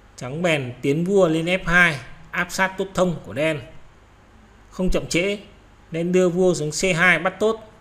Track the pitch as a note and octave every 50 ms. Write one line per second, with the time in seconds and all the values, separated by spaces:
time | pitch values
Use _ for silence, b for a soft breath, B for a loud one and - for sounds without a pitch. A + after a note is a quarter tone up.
0 | - _ - - B2+ B2 C#3 D#3+ F3+ F3 D#3 C#3+ B2+ A#2+ A2+ - - C#3 C#3 D#3+
1 | F3 F#3 G3+ G3 F#3 E3 D#3+ D#3+ E3 F3 F#3 F#3 F3+ E3 F3 F3+ F3 E3+ D3+ B2
2 | - - - - - - - F3+ F3 F3+ - - F#3+ F#3 F#3+ - F#3+ F#3+ - F3+
3 | F#3 F3+ D#3+ C3+ - - G2+ C3+ D#3 D#3+ D#3 C3 A2 - - - - - - -
4 | _ _ _ - _ _ - - - - - - - - - - F#3 F3+ D#3+ D#3
5 | C#3 - - E3 F#3 G3+ G3+ G#3 - - - - _ - _ _ - - D#3+ D#3+
6 | E3+ F3+ F3+ F#3 F#3 F3+ E3 F#3 F#3 F3+ E3+ D3+ D3+ D3+ D3+ - G3 F#3+ E3+ D#3+
7 | F3+ F#3 E3+ D#3 E3+ F#3+ F#3 - G#3+ A3 A3 - - - - -